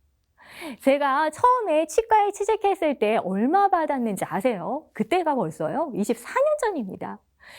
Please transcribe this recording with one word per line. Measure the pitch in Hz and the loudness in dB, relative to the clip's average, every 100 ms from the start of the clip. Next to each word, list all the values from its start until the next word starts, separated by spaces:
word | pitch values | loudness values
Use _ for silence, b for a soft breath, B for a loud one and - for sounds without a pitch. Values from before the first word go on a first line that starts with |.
| _ _ _ _ B B 339 220 | _ _ _ _ B B -14 -2
제가 | - 277 285 269 311 | 0 2 2 0 -2
처음에 | 311 494 494 403 302 320 | 2 2 2 2 0 2
치과에 | - 453 427 415 | -2 2 2 2
취직했을 | 392 415 427 403 381 311 277 | -2 -2 0 0 0 0 0
때 | 208 220 | 0 0
얼마 | - 190 247 381 403 | 0 0 2 4 4
받았는지 | 381 302 277 233 196 151 | 2 0 -2 -2 -4 -4
아세요? | 170 254 202 165 277 - | -2 -2 -2 -4 -8 -10
그때가 | - 196 370 320 269 | -6 0 0 0 0
벌써요, | 165 151 160 262 320 | -2 -4 -4 -2 -4
이십사 | 190 208 233 - | -4 -2 -4 -2
년 | 494 587 605 | 0 2 2
전입니다. | 480 349 190 185 190 202 _ _ B | 0 -2 -8 -8 -10 -12 _ _ B